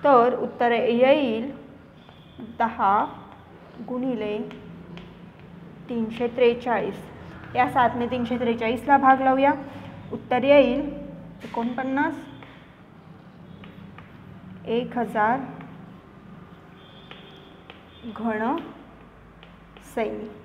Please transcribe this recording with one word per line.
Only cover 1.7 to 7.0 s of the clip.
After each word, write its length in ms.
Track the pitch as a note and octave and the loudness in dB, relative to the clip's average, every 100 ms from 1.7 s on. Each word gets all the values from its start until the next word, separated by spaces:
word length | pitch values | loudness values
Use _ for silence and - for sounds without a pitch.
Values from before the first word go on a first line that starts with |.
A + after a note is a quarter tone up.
| - - - - - - - - - | -20 -20 -20 -20 -20 -20 -18 -16 -4
दहा 480 | A3+ - G3+ G#3 C#4+ - - - - - - - G#3+ | -4 2 2 2 0 -8 -18 -20 -20 -20 -20 -16 -8
गुणिले 500 | B3 C4 A3+ G#3+ G#3+ - - - - - - - - - - - - - - - | -4 -2 -2 -4 -4 -6 -12 -16 -18 -16 -16 -18 -20 -20 -20 -20 -20 -20 -20 -8
तीनशे 380 | A#3 A3 - A#3+ | -4 -4 -2 -2
त्रेचाळीस. 800 | B3+ A#3+ A#3+ B3+ A3 F#3+ G3+ | 4 4 4 0 0 0 -6